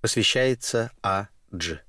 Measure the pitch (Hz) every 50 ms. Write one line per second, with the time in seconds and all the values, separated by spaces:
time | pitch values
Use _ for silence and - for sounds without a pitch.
0 | - 110 - 120 107 - - 131 127 131 127 113 - - - 117 113 113 - _
1 | - 101 95 98 104 104 _ _ _ _ - 90 80 82 80 80 -